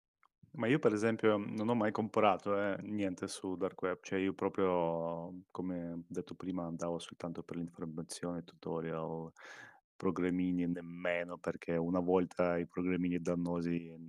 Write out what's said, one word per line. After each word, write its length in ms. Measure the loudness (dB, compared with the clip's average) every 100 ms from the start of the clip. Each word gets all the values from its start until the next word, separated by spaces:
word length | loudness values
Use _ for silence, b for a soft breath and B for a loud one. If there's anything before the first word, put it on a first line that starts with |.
| _ _ _ _ -14
Ma 120 | -2 2
io 120 | 6
per 140 | 6
esempio 440 | 4 2 4 4 4
non 320 | 2 -2 2
ho 60 | 2
mai 160 | 2
comprato, 680 | 0 0 4 4 4 2 0
eh, 180 | 0 -2
niente 460 | -4 -2 -2 -4 -6
su 280 | -6 -4 -2
dark 240 | -2 -2
web, 160 | -2 -2
ceh 160 | -2 0
io 140 | 0
proprio, 1080 | 0 -2 2 2 4 2 0 -2 -4 -6 -12 -14
come 520 | -8 -4 -4 -4 -8 -8
detto 260 | -8 -8 -8
prima, 300 | -4 -4 -4
andavo 320 | -4 -4 -4
soltanto 460 | -6 -10 -8 -8
per 120 | -8 -6
l'informazione, 840 | -8 -8 -10 -8 -10 -8 -6 -6
tutorial, 880 | -8 -12 -4 -4 -2 -4 -4 -6 -8 -12 B B B B _ -2
programmini 680 | -2 2 2 2 2 2 2
nemmeno, 680 | 0 -4 -4 0 0 -2 -4
perché 380 | -4 -4 0 0
una 240 | 2 2
volta 580 | 6 4 4 2 2 2
i 80 | 0
programmini 540 | -2 0 2 2 0
dannosi 680 | 0 0 0 0 0 -2 -4
e, 80 | -14